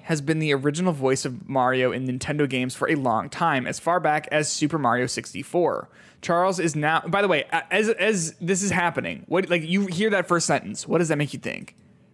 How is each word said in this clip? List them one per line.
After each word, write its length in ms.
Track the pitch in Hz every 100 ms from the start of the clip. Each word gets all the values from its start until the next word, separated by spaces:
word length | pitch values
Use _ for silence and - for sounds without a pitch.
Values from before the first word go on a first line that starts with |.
| -
has 160 | 156
been 180 | 139 160
the 140 | 156
original 400 | 139 147 151 185
voice 320 | 147 131 135 139
of 240 | 123 -
Mario 420 | 135 127 127 127
in 160 | 113 131
Nintendo 400 | 127 - 151 139
games 260 | 127 127
for 160 | - -
a 60 | 151
long 340 | 127 110 139
time, 380 | - 165 135 123
as 100 | -
far 220 | 165 175
back 300 | 156 151 -
as 180 | 151 147
Super 300 | - 151 160
Mario 280 | 131 120 127
sixty-four. 840 | - - - 139 175 156 92 - - - -
Charles 360 | - 170 185 185
is 160 | 165
now, 280 | 147 151 160
by 200 | 165 196
the 60 | 202
way, 160 | 151 -
a-, 220 | 160 -
as, 160 | 190 214
as 440 | 214 208 196 160 -
this 240 | 170 185
is 80 | 196
happening, 540 | 175 175 143 87 85 -
what, 220 | 175 165
like, 120 | 175
you 260 | 156 190 190
hear 220 | 170 220
that 140 | 196 170
first 220 | 170 -
sentence, 400 | 139 95 104 -
what 120 | 160
does 100 | 160
that 80 | 151
make 160 | 147
you 60 | -
think? 360 | - 50 - - - _ _